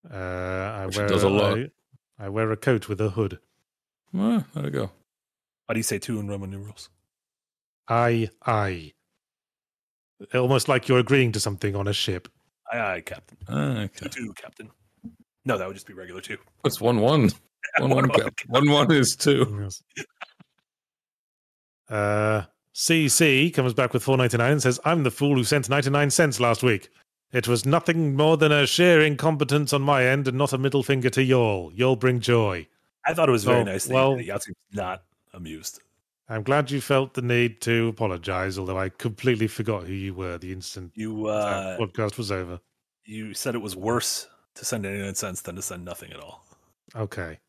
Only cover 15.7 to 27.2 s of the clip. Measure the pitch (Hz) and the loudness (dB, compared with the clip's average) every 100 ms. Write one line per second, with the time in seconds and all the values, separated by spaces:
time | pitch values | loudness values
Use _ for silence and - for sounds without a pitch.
15.7 | 98 - 95 90 90 - 104 _ _ 135 | -12 -18 -20 -16 -16 -14 -16 _ _ -4
16.7 | - 113 120 113 151 107 - _ _ - | 0 0 4 4 6 4 2 _ _ -6
17.7 | - 135 131 135 113 107 - - 120 147 | -2 2 4 4 2 0 -6 -2 2 6
18.7 | 147 139 151 127 - 147 139 123 101 101 | 6 6 4 4 2 2 4 2 -2 -8
19.7 | - _ - - _ - _ _ _ _ | -12 _ -18 -18 _ -20 _ _ _ _
20.7 | _ _ _ _ _ _ _ _ _ _ | _ _ _ _ _ _ _ _ _ _
21.7 | _ _ 107 104 104 107 107 95 _ _ | _ _ -2 0 0 0 0 -4 _ _
22.7 | - - 165 147 - 160 135 165 165 127 | -6 0 2 2 4 4 6 2 2 0
23.7 | 117 123 123 - 135 123 117 120 151 127 | 2 0 0 2 2 4 4 2 4 2
24.7 | 123 147 170 135 - 143 139 117 147 113 | 0 0 2 0 0 2 2 2 0 2
25.7 | 139 135 143 143 - 160 110 120 113 127 | 0 2 2 2 4 2 4 2 4 2
26.7 | 104 - _ _ _ | 0 -4 _ _ _